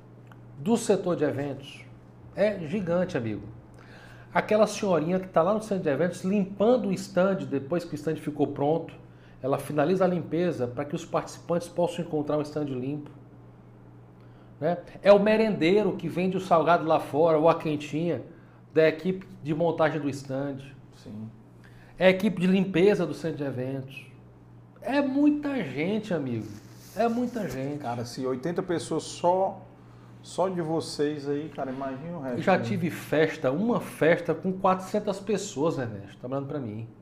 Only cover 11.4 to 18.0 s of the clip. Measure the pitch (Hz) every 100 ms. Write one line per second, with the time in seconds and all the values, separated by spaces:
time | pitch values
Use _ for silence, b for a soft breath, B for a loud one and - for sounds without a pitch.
11.4 | - 170 - - 170 175 165 151 143 151
12.4 | 147 156 143 127 131 147 - - - -
13.4 | - - - - - - - - B B
14.4 | B - 151 175 B B 190 202 208 220
15.4 | 220 156 160 208 196 147 165 143 185 185
16.4 | - 170 151 170 156 156 - 143 165 156
17.4 | 165 165 165 147 - 151